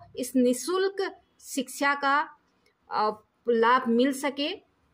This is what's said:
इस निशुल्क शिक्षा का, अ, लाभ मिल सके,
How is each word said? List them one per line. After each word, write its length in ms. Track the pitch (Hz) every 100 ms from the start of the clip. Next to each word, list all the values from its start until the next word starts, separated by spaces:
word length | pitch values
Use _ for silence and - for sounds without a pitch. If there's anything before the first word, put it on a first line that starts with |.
| - -
इस 200 | 262 262
निशुल्क 800 | 247 247 - 370 392 392 381 - _ _
शिक्षा 540 | - - 254 - 277
का, 440 | 277 277 285 320 - _ _ _ _ -
अ, 320 | - 214 214 _ _ -
लाभ 380 | 233 226 254 247
मिल 260 | 233 269
सके, 420 | 262 294 269 294 381 _ _ _